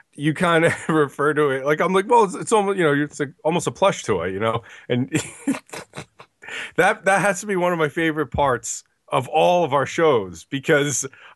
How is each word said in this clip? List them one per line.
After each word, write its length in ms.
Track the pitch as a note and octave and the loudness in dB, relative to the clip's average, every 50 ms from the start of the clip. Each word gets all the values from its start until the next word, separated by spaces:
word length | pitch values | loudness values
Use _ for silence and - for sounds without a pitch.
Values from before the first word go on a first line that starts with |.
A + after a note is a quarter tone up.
| - _ _ | -20 _ _
You 180 | - C#3+ D#3 C#3+ | -4 -2 -2 0
kinda 400 | - F3+ E3+ E3+ D#3+ E3 D3 - - | 0 0 2 4 4 2 2 0 -2
<laughs> 80 | - - | -2 0
refer 460 | D#3+ D#3 D3 C3+ - - C#3+ D3+ D3 | 2 2 0 0 -2 -2 0 0 2
to 160 | D3 D3+ C#3 | 2 0 0
it, 160 | C3 C3+ C3 | 0 -2 -2
like, 140 | D3 D#3 D3+ | -2 0 0
I'm 120 | F3 F3 | 0 0
like, 160 | F#3 G3 G3 A3 | 0 0 2 4
"Well, 160 | A#3+ A#3 G#3+ | 4 4 4
it's, 100 | F3+ F#3 | 2 0
it's 180 | G#3 E3 - | -6 -2 0
almost, 260 | A3 G#3+ G3 G3 G3 F#3+ | 0 2 2 0 0 0
you 60 | E3+ | 2
know, 100 | D3 C#3+ | 2 2
it's, 260 | C#3+ D3 D3 - - | 0 -2 -4 -6 -6
like, 120 | D3 C3+ - _ - | -8 -8 -8 _ -4
almost 220 | D#3 F3 E3 - | -2 -2 -2 -2
a 40 | D3 | -4
plush 320 | - - F#3 G3 F3+ - | -2 0 0 0 0 0
toy, 260 | - - G#2 F2 E2 F#2+ | -2 -2 -2 -2 -2 -4
you 120 | F#2+ G2 | -4 -2
know?" 220 | A2 A2+ A2+ A2+ - - - - - - | -2 -2 -2 -4 -6 -12 -18 -16 -6 -4
And 220 | B2+ B2 C3+ - | -2 -2 0 -2
<laughs> 100 | D#3 D3+ - - - - - C#4+ - - - _ - - - - - - - - _ - - _ _ _ - - - - - - - | -2 -4 -4 -6 -12 -8 -6 -6 -6 -6 -8 _ -16 -18 -16 -16 -18 -18 -20 -20 _ -20 -20 _ _ _ -16 -14 -12 -12 -12 -4 -2
that, 280 | - F3 G3+ A#3 - D#3+ | 0 2 2 0 0 0
that 160 | F#3+ G3 F#3+ | 2 2 4
has 200 | E3 G3+ F#3+ F#3+ | 2 0 0 -2
to 60 | G#3 | -4
be 100 | G#3 G3 | -4 -2
one 160 | F3 F3 F3+ | 0 0 0
of 60 | F3+ E3 | 0 0
my 100 | D#3 C#3+ | 0 -2
favorite 380 | - E3+ E3 D#3+ D3+ D#3 D3 - | 0 0 -2 0 0 -2 -4 -4
parts 520 | - - C#3+ C3+ B2 A#2 - - - - - _ _ _ _ - | -2 0 0 0 0 -2 -4 -8 -12 -12 -14 _ _ _ _ -4
of 200 | - C#3 B2+ - | -2 -2 -2 0
all 360 | - D#3+ E3+ F3 F3+ F3+ E3+ | 0 2 4 4 4 2 2
of 80 | C3 | 2
our 140 | C#3 C#3 B2 | 0 0 0
shows 580 | - - E3+ E3 D#3 C3+ A2 F#2+ F2+ E2+ E2 - | -2 0 2 4 4 4 2 0 -4 -10 -16 -12
because 600 | _ C#3 C#3 - - D3+ C#3+ C#3+ D3 C3 - C#3 B2+ - - - - - | _ -10 -4 0 2 2 2 2 0 -2 -4 -6 -8 -12 -20 -20 -20 -16